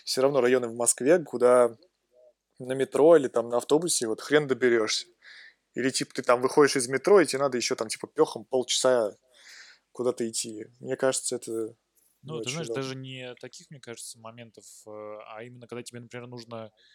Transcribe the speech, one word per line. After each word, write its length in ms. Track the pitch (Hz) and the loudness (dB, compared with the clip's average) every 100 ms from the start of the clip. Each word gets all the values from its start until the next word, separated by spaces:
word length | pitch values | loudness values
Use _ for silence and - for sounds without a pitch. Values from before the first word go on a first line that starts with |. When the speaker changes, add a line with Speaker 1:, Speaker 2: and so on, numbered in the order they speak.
| - | -8
Speaker 1:
всё 160 | - | 0
равно 180 | 135 143 | 2 4
районы 260 | 123 127 117 | 2 2 0
в 60 | 117 | -4
Москве, 440 | 117 - 135 180 | -2 0 4 2
куда 580 | 147 123 123 123 117 113 _ _ _ _ _ _ _ - | 2 2 6 6 4 0 _ _ _ _ _ _ _ -14
на 140 | 127 | -6
метро 440 | 135 131 - 156 165 | -4 -2 4 8 8
или 100 | 127 | 6
там 200 | 120 117 | -2 -2
на 80 | 120 | -2
автобусе 500 | - 151 170 - 113 | 2 0 2 -2 -4
вот 140 | 107 | -6
хрен 260 | - 147 143 | 0 0 2
доберёшься. 600 | 127 127 117 110 - - _ - - - _ _ - | 0 2 2 0 -4 -8 _ -20 -20 -20 _ _ -6
Или, 160 | 131 | -4
типа, 220 | - 143 - | -4 -6 -4
ты 80 | |
там 180 | 127 123 | 0 2
выходишь 360 | 127 - 139 139 | 2 4 4 4
из 100 | 120 | -2
метро, 320 | 135 - 202 | -2 4 6
и 40 | 147 | 6
тебе 120 | 135 | 0
надо 160 | 139 127 | -2 -2
ещё 180 | - 123 | -2 -4
там, 140 | 113 | -6
типа, 180 | - - | -8 -8
пёхом 380 | - 156 117 107 | -2 -2 -2 -4
полчаса 720 | 131 120 - 131 123 104 - _ _ - - - _ _ | -4 -2 0 2 2 0 -4 _ _ -20 -20 -20 _ _
куда-то 360 | - 123 120 117 | -6 -4 -2 -4
идти. 380 | 113 117 107 113 _ | -6 -8 -10 -16 _
Мне 160 | 127 131 | -10 -2
кажется, 400 | 135 131 - 123 | -2 -2 -4 -8
это 380 | - 113 110 - _ _ _ _ 135 | -8 -8 -8 -12 _ _ _ _ -14
Speaker 2:
Ну, 80 | |
Speaker 1:
не 80 | 156 | -10
Speaker 2:
ты 80 | 113 | -8
Speaker 1:
очень 20 | |
Speaker 2:
знаешь, 180 | 151 139 | -8 -6
Speaker 1:
удобно. 0 | |
Speaker 2:
даже 260 | 120 135 131 | -6 -8 -10
не 380 | 131 131 127 120 | -12 -14 -14 -16
таких, 340 | 127 - 175 | -18 -20 -20
мне 100 | 143 | -20
кажется, 400 | 120 117 - 117 | -16 -16 -16 -18
моментов, 460 | 113 117 117 104 101 - 110 | -18 -18 -20 -20 -20 -20 -18
э, 40 | 107 107 107 113 | -14 -14 -16 -16
а 160 | 110 | -18
именно 240 | 120 123 120 | -18 -18 -14
когда 160 | 120 | -14
тебе, 160 | 120 123 | -14 -16
например, 260 | 120 123 123 | -16 -16 -16
нужно, 440 | 123 113 117 110 _ _ | -16 -14 -14 -14 _ _